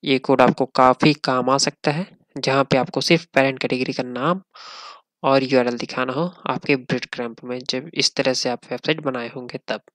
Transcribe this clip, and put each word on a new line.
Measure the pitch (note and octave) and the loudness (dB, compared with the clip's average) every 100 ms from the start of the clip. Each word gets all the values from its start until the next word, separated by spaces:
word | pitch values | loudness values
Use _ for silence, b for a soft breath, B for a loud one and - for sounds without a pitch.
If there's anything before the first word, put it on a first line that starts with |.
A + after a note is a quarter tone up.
ये | D3 C3+ | 0 -2
कोड | - C3+ | 2 4
आपको | B2+ - C3 | 6 4 -2
काफ़ी | - B2+ B2+ D#3 | 4 6 6 4
काम | D3 - B2+ B2+ | 2 0 0 2
आ | C3+ | 2
सकता | - - - | 0 -2 -2
है, | D3 F#3+ _ _ - | -2 -6 _ _ -6
जहाँ | - C3+ | 0 0
पे | C3+ C3+ | 2 2
आपको | B2 - | 0 -4
सिर्फ | - E3 - | 0 0 2
पेरेंट | - C3+ C3 | 2 2 0
कैटेगरी | - B2+ C3 | -4 -2 -4
का | C3 | -4
नाम | B2+ B2 C#3+ F#3 _ B B B B B B _ | -6 -4 -2 -4 _ B B B B B B _
और | - C3+ | 2 2
यूआरएल | C3 C3 B2 A#2+ | 4 2 2 -2
दिखाना | - - B2+ | -6 -4 -4
हो | C3 F3 - - | -2 -4 -6 -6
आपके | B2+ - C#3 | -6 0 -2
ब्रेडक्रम्ब | B2 B2+ - - A#2+ A2+ | 0 -6 -6 -10 -10 -10
में, | B2 B2+ | -10 -10
जब | B2+ C3 D#3 | -6 -8 -8
इस | E3 C3+ - | -4 -2 0
तरह | C3 | -2
से | B2+ C3 | -2 -4
आप | A#2+ - | -6 -8
वेबसाइट | B2 - D#3 | -10 -4 -4
बनाए | D3+ B2+ A#2 | -4 -6 -10
होंगे | C3+ B2 B2+ - | -12 -12 -14 -8
तब | G#2+ _ | -10 _